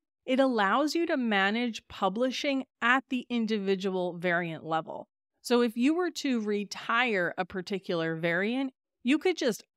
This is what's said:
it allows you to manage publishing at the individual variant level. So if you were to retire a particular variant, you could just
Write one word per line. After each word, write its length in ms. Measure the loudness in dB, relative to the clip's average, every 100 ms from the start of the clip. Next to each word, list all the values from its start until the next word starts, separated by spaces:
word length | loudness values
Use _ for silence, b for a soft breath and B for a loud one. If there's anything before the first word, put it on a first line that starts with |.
| _ _ -2
it 140 | 2
allows 560 | 4 4 2 2 2 0
you 100 | 0
to 120 | 0
manage 720 | 2 2 2 2 -2 -6 _
publishing 800 | -2 -2 0 -2 -2 -2 -2 -6 _
at 240 | 2 2 0
the 160 | -6 -2
individual 840 | -2 0 0 0 0 0 -2 -2 -2
variant 480 | 0 0 0 -6 -2
level. 420 | -4 -2 -12 -14 _ _ _
So 200 | 0 2
if 160 | 2 2
you 160 | 2
were 180 | 2 0
to 300 | -2 -2 0
retire 920 | 0 -2 -4 -8 -2 0 2 2 0 -2
a 80 | -4
particular 720 | -6 -6 -6 -2 -2 -2 0
variant, 580 | 0 0 0 -2 -4 _ _ _
you 160 | 0 2
could 180 | 2 0
just 260 | 0 -2 _